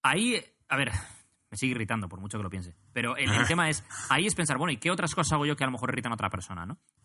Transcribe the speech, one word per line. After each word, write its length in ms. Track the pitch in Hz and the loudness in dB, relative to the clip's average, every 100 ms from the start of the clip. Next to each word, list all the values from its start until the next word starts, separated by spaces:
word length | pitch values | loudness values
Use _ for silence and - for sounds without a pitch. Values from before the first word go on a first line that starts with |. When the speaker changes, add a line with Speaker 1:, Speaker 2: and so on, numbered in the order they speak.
Speaker 1:
ahí, 340 | 127 160 240 208 - _ - | 2 4 2 0 -4 _ -2
a 80 | 135 | 0
ver, 140 | 127 120 - - _ _ - | 0 -2 -6 -16 _ _ -14
me 60 | 104 | -4
sigue 160 | 131 | -2
irritando 360 | 120 104 117 92 | 0 0 -2 -4
por 120 | 92 | -8
mucho 180 | 98 107 | -8 -6
que 60 | |
lo 60 | 98 | -6
piense. 240 | 95 90 - _ | -6 -10 -16 _
Pero 240 | 123 120 131 | -4 -2 0
el, 140 | 139 | 2
el 160 | 107 120 | 4 4
Speaker 2:
<laughs> 0 | |
Speaker 1:
tema 220 | 165 160 | 4 2
es, 160 | 151 - - - | 0 -6 -8 2
ahí 180 | 139 202 | 2 2
es 80 | |
pensar, 220 | - 156 131 | 0 0 0
bueno, 140 | 170 | 0
¿y 60 | - | 0
qué 120 | 170 | 0
otras 240 | 180 175 | 0 0
cosas 180 | - 156 | 0 2
hago 120 | 156 147 | 2 2
yo 100 | 147 | 2
que 80 | |
a 20 | 135 | 0
lo 60 | |
mejor 180 | 123 120 | 0 -2
irritan 220 | 120 120 | -2 -2
a 20 | |
otra 160 | 113 101 | -2 -2
persona, 340 | 92 - 90 90 | -4 -8 -10 -10
no? 120 | 160 _ _ | -12 _ _